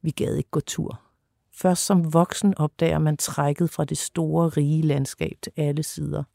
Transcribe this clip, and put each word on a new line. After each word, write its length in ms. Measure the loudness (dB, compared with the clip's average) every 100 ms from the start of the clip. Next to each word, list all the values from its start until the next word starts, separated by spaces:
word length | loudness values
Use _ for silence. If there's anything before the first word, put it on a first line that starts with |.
Vi 80 | -4
gad 260 | -2 -2 -2
ikke 140 | -2
gå 100 | -4
tur. 420 | -4 -6 -6 -8 _ _ _ _ _
Først 340 | -2 0 2 4
som 280 | 2 4
voksen 400 | 4 2 2 0 2
opdager 400 | -2 0 0 2
man 180 | 2 0
trækket 540 | -4 -2 -2 0 -2
fra 140 | 0
det 140 | -4 -4
store, 500 | -6 -4 0 2 2
rige 340 | 2 2 2
landskab 560 | 2 2 -2 -4 -6 -6
til 100 | -12 -4
alle 260 | -2 -2
sider. 400 | -4 -6 -4 -4 -6